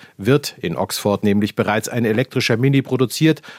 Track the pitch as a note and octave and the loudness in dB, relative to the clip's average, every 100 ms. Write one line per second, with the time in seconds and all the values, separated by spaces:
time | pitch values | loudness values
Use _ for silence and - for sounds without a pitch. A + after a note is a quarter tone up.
0 | - - G2 C#3+ - - F2 C#2 G2 - | -10 -6 0 2 0 -8 -6 -4 -4 -2
1 | G#2 G2 G#2 G2+ G#2 - G2 G#2+ - A#2+ | 0 0 2 2 0 0 0 -2 -2 -2
2 | A#2 A2 B2+ C3 - A2+ C3+ C#3 - B2+ | 0 0 -2 -2 -2 0 2 2 0 0
3 | B2+ - D#3 D3+ - | -2 2 2 2 -6